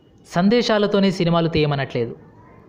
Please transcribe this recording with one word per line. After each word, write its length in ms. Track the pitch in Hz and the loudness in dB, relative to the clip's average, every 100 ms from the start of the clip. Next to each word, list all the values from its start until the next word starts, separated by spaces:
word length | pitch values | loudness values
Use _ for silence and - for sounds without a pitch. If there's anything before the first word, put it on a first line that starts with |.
| _ - - | _ -20 -6
సందేశాలతోనే 800 | 170 202 240 233 214 208 202 196 | 0 2 2 2 0 0 2 0
సినిమాలు 380 | - 170 170 165 | 0 0 0 0
తీయమనట్లేదు, 640 | 156 151 139 131 127 117 - - - - - | 0 0 -2 -4 -4 -6 -8 -20 -20 -20 -20